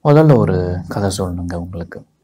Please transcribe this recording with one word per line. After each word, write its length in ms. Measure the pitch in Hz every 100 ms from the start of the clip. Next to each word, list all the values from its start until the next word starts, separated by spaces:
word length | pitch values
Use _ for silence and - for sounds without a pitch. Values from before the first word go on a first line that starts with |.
முதல்ல 320 | 151 147 160 123
ஒரு 460 | 101 92 90 90 -
கதை 240 | 110 98 95
சொல்லணுங்க 380 | 92 87 87 87
உங்களுக்கு. 500 | 87 90 85 - - _